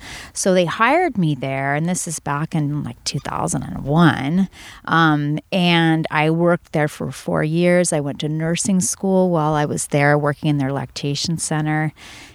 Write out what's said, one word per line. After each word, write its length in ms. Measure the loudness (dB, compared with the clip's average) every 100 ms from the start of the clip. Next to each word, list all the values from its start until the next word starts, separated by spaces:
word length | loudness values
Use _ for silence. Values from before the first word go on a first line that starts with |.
| -12 -18 -14
So 180 | -4 0
they 140 | 2 2
hired 500 | 2 2 2 2 0
me 180 | 0
there, 400 | 0 -4 -4 -2
and 140 | 0 -2
this 180 | -4 -6
is 140 | -8
back 340 | -4 -4 -2
in, 300 | -2 -2 -2
like, 180 | -6 -10
two 160 | -8 -6
thousand 420 | -4 -4 -2 -4
and 220 | -6 -6
one. 680 | 0 4 4 4 0 0 -2 -4 -20 -14
Um, 540 | -2 2 4 2 0 -2 -2
and 560 | 0 2 4 4 2 0
I 180 | 0 2
worked 420 | 2 2 2 0
there 160 | -2 -2
for 220 | -2 -10
four 320 | -8 -4 -2
years. 500 | 0 2 2 4 2
I 80 | -2
went 200 | -4 -4
to 80 | -4
nursing 520 | -2 -2 -2 0 0
school 500 | 0 -2 0 2 4
while 240 | 2 2
I 100 | 2
was 240 | 0 -2 -2
there 300 | 2 4 4
working 320 | 2 -2 0
in 80 | 0
their 140 | 0
lactation 680 | -4 -6 -6 -6 -4 -4 -4
center, 540 | -4 -2 -2 0 -2 -6 -16 -20 -20